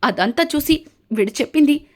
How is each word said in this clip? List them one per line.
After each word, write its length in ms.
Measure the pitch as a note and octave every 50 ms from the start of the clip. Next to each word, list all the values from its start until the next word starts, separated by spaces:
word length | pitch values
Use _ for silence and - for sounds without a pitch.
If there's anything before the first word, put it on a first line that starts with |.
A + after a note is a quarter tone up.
| -
అదంతా 420 | - G3 F3 F3+ A3 A3+ - E4 - -
చూసి 280 | D4+ C#4+ - D#4+ D4+ - - _ _ _ _ A3
వీడు 180 | A3 G3 G#3
చెప్పింది 560 | - - C4 - - D#4 D4+ C#4+ D4 D4 - - _